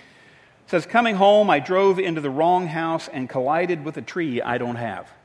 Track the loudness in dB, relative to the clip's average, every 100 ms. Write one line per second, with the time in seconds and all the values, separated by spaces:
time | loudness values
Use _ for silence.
0 | -20 _ _ _ _ _ -4 -4 0 0
1 | 2 4 6 6 6 2 2 2 4 2
2 | -2 -2 -4 0 2 2 0 -4 -4 -4
3 | -6 -8 -6 -4 0 0 0 -4 -6 -10
4 | -10 -6 -4 -2 -2 -2 -4 -6 -8 -8
5 | -14 -20